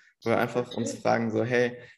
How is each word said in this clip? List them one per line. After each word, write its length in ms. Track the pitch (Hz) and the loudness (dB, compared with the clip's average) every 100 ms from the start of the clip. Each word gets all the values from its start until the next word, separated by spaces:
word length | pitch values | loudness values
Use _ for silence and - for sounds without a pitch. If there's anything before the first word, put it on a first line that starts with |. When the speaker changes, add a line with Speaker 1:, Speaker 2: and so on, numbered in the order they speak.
| _ _ | _ _
Speaker 1:
wo 60 | 117 | 0
wir 80 | 104 | 2
einfach 380 | 117 127 120 113 | 2 -2 -4 -4
uns 160 | 113 | -6
Speaker 2:
Schön. 100 | - | -2
Speaker 1:
fragen, 300 | 117 113 117 | 2 2 2
so, 120 | 107 | 0
hey, 340 | 117 123 123 123 - | 2 2 0 -2 -16